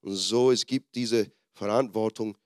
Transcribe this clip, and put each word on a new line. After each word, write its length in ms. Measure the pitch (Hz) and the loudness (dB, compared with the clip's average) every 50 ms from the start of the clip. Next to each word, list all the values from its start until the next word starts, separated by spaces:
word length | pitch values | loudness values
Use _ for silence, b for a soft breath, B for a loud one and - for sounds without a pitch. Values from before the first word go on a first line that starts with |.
Und 140 | _ - 98 | _ -6 -6
so, 360 | 95 - - 107 120 123 131 | -4 -4 0 2 4 4 4
es 140 | 127 110 - | 4 2 0
gibt 300 | - 127 131 _ _ _ | -4 -4 -6 _ _ _
diese 360 | 123 123 110 117 117 104 b b b b b _ | -6 -4 0 0 0 0 b b b b b _
Verantwortung 840 | - 101 101 107 120 135 113 95 110 110 110 - - 113 110 101 _ _ | -8 -4 0 0 0 0 0 -2 -2 -2 -2 -4 -6 -8 -8 -8 _ _